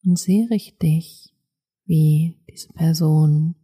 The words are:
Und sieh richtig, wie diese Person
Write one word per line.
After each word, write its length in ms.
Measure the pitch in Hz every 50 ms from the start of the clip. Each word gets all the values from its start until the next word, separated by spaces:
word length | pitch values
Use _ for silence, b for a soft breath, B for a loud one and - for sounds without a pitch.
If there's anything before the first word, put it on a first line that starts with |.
| -
Und 140 | 190 175 170
sieh 240 | - 180 185 208 226 233
richtig, 840 | 226 202 - - _ _ - 160 156 165 - - - - - _ _ _ _ _ _ _ _ _ _ _ _ -
wie 500 | 165 156 156 156 151 151 165 165 - _ _ -
diese 180 | - - - _ -
Person 800 | - 160 160 160 160 165 156 156 156 156 151 151 151 156 165 170 _